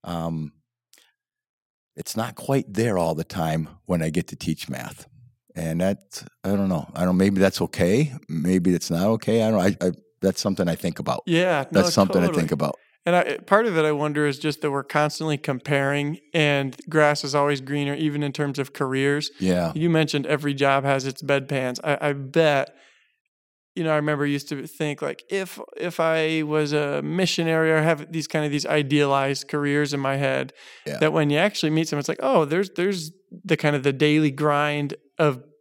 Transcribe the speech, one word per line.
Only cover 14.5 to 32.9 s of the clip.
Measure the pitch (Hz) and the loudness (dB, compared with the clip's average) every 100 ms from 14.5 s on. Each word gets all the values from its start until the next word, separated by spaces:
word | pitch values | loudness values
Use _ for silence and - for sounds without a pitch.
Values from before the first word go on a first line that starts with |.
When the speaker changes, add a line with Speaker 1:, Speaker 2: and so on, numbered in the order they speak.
| 143 | -4
Speaker 2:
that | 151 | -4
we're | 139 | -4
constantly | 135 151 151 - 160 143 | -2 0 0 -2 -4 -4
comparing, | - 131 - 143 139 143 143 165 _ | -2 -6 -2 0 0 0 -2 -6 _
and | 165 147 143 139 123 - | 0 2 2 -2 -8 -2
grass | 156 151 147 | 4 4 4
is | 143 | 0
always | 143 143 143 | 0 2 0
greener, | 131 147 143 | -2 -2 -2
even | 143 156 147 | -2 -2 -2
in | 147 | -4
terms | 135 147 139 | -2 -4 -2
of | 131 | -6
careers. | - 135 135 139 147 147 - | -4 -2 0 2 0 -4 -4
Speaker 1:
Yeah. | 92 90 165 | 0 2 0
Speaker 2:
You | 160 170 | 0 2
mentioned | 160 151 147 135 | 2 2 0 -2
every | 143 147 | -2 -2
job | 139 139 139 | 0 2 2
has | 139 139 135 | 2 0 -2
its | 135 | -8
bedpans. | 139 139 135 139 127 123 | -2 -2 0 -2 -2 -4
I, | 156 143 | -2 -2
I | 151 | -2
bet, | 143 131 165 160 139 - _ _ _ _ _ _ _ _ _ _ - | -4 -2 2 4 4 -2 _ _ _ _ _ _ _ _ _ _ -6
you | |
know, | 160 | 0
I | 151 | 0
remember | 151 151 | 0 0
I | 147 | 0
used | 143 139 | -2 -4
to | 143 - | -10 -10
think, | - 151 143 | -6 -6 -4
like, | 143 - _ | -6 -8 _
if, | 196 190 - - - | -6 -6 -12 -16 -8
if | 175 170 | -8 0
I | 165 160 156 160 | 0 2 0 -2
was | 151 156 151 | 0 0 0
a | 147 147 143 | 0 0 -2
missionary | 147 170 185 - 165 160 160 | -2 0 0 0 0 2 4
or | 156 | 4
have | 156 156 147 | 4 2 -2
these | 165 143 | -8 -4
kind | 160 151 | -2 0
of | |
these | 143 | -2
idealized | - 147 143 147 143 139 135 139 - | 0 0 2 2 4 2 2 -4 -4
careers | 147 143 147 147 | -2 0 0 0
in | 143 | -2
my | 135 135 | -2 0
head, | 139 135 135 - - - - | 0 -2 -4 -10 -20 -14 -10
Speaker 1:
Yeah. | 143 | 0
Speaker 2:
that | 156 | 2
when | 156 151 | 4 2
you | 147 | 2
actually | 202 - 156 | 0 0 0
meet | 156 160 | 0 0
someone, | 147 | -2
it's | 139 | -4
like, | - | -2
oh, | 262 247 147 | 2 2 2
there's, | 165 196 | 0 -2
there's | 190 180 | -2 -2